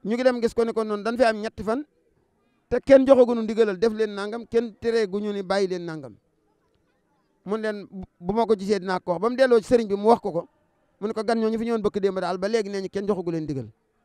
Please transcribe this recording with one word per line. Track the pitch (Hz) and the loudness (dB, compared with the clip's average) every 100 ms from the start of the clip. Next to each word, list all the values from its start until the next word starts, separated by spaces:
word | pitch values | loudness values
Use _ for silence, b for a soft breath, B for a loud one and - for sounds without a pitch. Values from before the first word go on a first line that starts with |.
Ñu | 185 | -2
ngi | 240 | 2
dem | 254 247 | 2 2
gis | 226 | -2
ko, | - | 0
ne | 226 | -2
ko, | 226 | -2
"Noonu | 220 208 | -2 -2
dañ | 202 240 | -4 2
fi | |
am | 233 220 | 2 2
ñetti | 214 - | -6 -8
fan, | 202 240 302 _ _ _ _ _ _ _ _ | -4 -4 -6 _ _ _ _ _ _ _ _
te | 240 | -4
kenn | - 269 262 | 8 8 8
joxaguñu | 262 240 240 | 6 6 4
ndigalal | 220 220 220 185 | -2 0 0 2
def | 226 | 0
leen | 214 220 | 0 -4
nangam, | 202 208 226 226 | -4 -8 -8 -2
kenn | 233 240 190 | -2 -2 -4
tereeguñu | 226 226 208 196 208 | -2 0 0 -2 -4
ni | 202 | -6
bàyyi | 185 196 190 | -2 0 0
leen | 180 170 | -2 -8
nangam." | 156 127 101 _ _ _ _ _ _ _ _ _ _ _ _ 175 | -10 -14 -20 _ _ _ _ _ _ _ _ _ _ _ _ -8
Mun | 220 | -6
leen, | 214 208 185 | -4 -8 -12
"Bu, | 196 185 _ | -14 -16 _
bu | 175 | -4
ma | 214 226 | -2 -2
ko | 214 | -4
gisee | 190 202 | -2 -4
dinaa | 185 185 | -2 -6
ko | - | -4
wax." | 170 | -2
Ba | 220 | -2
mu | 247 | 2
delloo | 262 233 | 4 4
ci | - | 4
sëriñ | 247 214 | 0 2
bi, | 202 | 0
mu | 208 | 4
wax | 233 | 4
ko | 202 | 2
ko. | 160 - _ _ _ _ _ | -6 -8 _ _ _ _ _
Mu | 202 | -6
ne | |
ko, | 220 | -4
"Gan | 208 226 | -2 0
ñooñu | 220 226 | 0 -2
fi | 233 | -2
ñëwoon | 226 | -2
bëkk | 208 202 | -2 -2
démb | 196 190 | -2 -2
daal, | 175 185 | -4 -4
ba | 196 | -2
léegi | 226 196 | -2 -2
nee | 202 | -6
ñu | 190 | -6
kenn | 196 202 | -6 -4
joxagu | 196 175 | -4 -4
leen | 165 | -6
ndigal." | 151 135 110 _ _ _ | -6 -8 -10 _ _ _